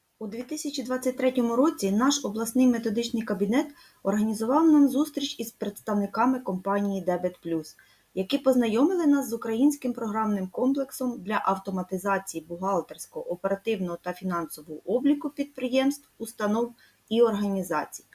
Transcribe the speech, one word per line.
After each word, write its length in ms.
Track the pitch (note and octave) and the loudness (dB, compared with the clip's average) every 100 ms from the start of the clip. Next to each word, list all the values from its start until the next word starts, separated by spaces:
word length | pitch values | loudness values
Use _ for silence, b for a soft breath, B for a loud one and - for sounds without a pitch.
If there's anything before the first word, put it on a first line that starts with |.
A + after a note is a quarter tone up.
| _ - | _ -14
У 80 | G#3+ | -10
дві 160 | A3+ | -10
тисячі 400 | B3 D#4 D4 C#4+ | -8 -8 -6 -6
двадцять 340 | A#3+ B3+ B3+ B3+ | -4 -4 -2 0
третьому 380 | B3+ B3+ A#3 A#3 | 0 2 2 4
році 360 | D#4 E4 G3 | 2 2 0
наш 340 | G#3 C4+ - G#3 | 2 2 2 -2
обласний 420 | G#3+ A3+ B3+ B3+ | -4 -2 4 4
методичний 560 | A#3 A3+ G#3+ A#3 A3+ | 4 0 -2 -2 -4
кабінет 440 | A3 F#3+ G3+ B3 D4+ B B B | -2 0 2 2 0 B B B
організував 640 | G3 G#3 G#3+ G#3 A3 D4 E4 | -2 0 0 0 0 4 6
нам 200 | D4+ C#4 | 8 6
зустріч 500 | B3+ D4+ C#4+ C4+ - | 4 0 -2 -6 -6
із 120 | A3+ | -12
представниками 880 | - G#3 - - G#3 G3 A3 B3 C4 | -8 -8 -6 -2 0 0 2 2 2
компанії 600 | A3+ F#3 G3 G3+ G3+ G3 | -2 -4 0 0 0 -2
Дебет 380 | F3 F3+ F3+ - | -2 0 -2 -6
Плюс, 340 | E3+ E3 D#3 - b b b F#3 | -4 -4 -4 -14 b b b -6
які 220 | F#3+ C#4 | -2 0
познайомили 680 | C4+ B3+ A#3 A3 D#4 F4+ D#4 | 2 4 4 4 2 4 4
нас 240 | C#4 A3+ | 2 0
з 40 | |
українським 600 | A3+ A#3 A3+ C#4+ C#4+ B3 | -4 -4 2 2 2 -4
програмним 540 | A#3 A3+ G#3+ G#3+ G3+ F#3 | -4 -4 -2 0 -2 -4
комплексом 720 | - B3+ C#4 C4+ - B3+ G#3 | -2 0 0 -4 -6 -6 -6
для 220 | F#3 G#3+ - | -4 -4 -2
автоматизації 1000 | F#3+ - F#3 F3+ F#3 G3 F#3+ - E3 D#3+ | -2 -4 -6 -4 -4 -2 -2 -4 -10 -10
бухгалтерського, 840 | E3+ F#3+ F#3 - - - - - | -6 -2 -2 -4 -10 -14 -10 -8
оперативного 640 | F3 G3 G3 A3+ G3+ F3+ E3+ | -6 -4 -4 -2 -4 -4 -6
та 120 | F3+ | -8
фінансового 680 | F3 F#3+ F3 D#3+ - D#3+ D#3 - | -8 -4 -4 -4 -10 -14 -10 -2
обліку 440 | A#3+ C#4 D4 C#4+ | 0 2 2 -2
підприємств, 800 | - C#4 - B3 C4 C4+ C#4+ _ - | -6 -8 -6 -2 2 2 0 _ -14
установ 560 | A3+ - G#3 A3+ A#3 b b b - | -12 -4 0 0 -2 b b b -2
і 120 | A3+ | 4
організацій 840 | A3+ G3+ G3+ G3 E3 D3+ - - - | 4 4 0 -2 -2 -4 -4 -10 -20